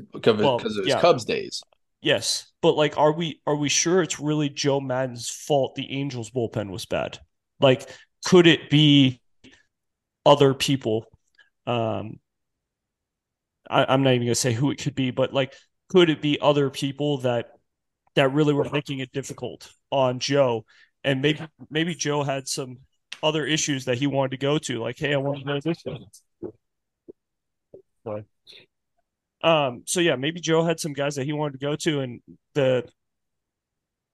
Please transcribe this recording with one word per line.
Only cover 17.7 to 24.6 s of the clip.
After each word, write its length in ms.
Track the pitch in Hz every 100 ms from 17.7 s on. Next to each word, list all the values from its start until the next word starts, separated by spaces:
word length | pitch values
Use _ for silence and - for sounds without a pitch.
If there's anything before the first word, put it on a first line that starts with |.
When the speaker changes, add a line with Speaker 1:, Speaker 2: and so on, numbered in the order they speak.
| _ _ _ _ -
Speaker 2:
that 180 | 135
really 200 | 143 151
were 160 | 143 131
making 300 | 143 - 135
it 120 | 131
difficult 600 | 139 131 - 123 - - _ -
on 280 | 135 127 127
Joe? 460 | - 139 131 113 - _ _ _
And 180 | 139 135
maybe, 200 | 143 151 160 - 127
maybe 240 | 151 170
Joe 300 | 156 147 147
had 240 | 143 135 131
some 320 | - 131 127 _ _ - -
other 240 | 151 156 131
issues 400 | 151 - 135 127
that 140 | 120
he 80 | 143
wanted 240 | 135 131
to 60 | 131
go 200 | 139
to, 240 | 151